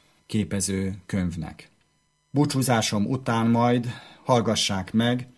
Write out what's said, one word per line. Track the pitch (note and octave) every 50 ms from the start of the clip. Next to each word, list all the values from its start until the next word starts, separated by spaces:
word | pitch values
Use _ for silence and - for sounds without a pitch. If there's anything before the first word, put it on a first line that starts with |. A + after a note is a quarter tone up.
| _ _ _ _ _
képező | - - G#2+ G2 - G2+ G2+ F#2 - G2 F#2+ F#2+ F#2+ G2 G2+ -
könyvnek. | - - G2 F2+ F2 E2 F2 D#2 D#2 - - - - _ _ _ _ _ _ _ _ _ _ _ _
Búcsúzásom | - C#3 D3 C#3+ C3+ C3 B2 C3 A#2+ A2 A2 - A2+ G#2 G2+
után | A#2 C3+ B2+ - - A#2 A2+ A2+ A#2
majd | A#2 A#2 A#2 A#2+ B2 B2 A#2 B2 A2 - - - - - -
hallgassák | - B2+ A#2+ G2+ A2 G#2+ - - - G#2 F#2+ F#2 - -
meg | A2 A2+ A#2+ B2 B2+ B2+ - -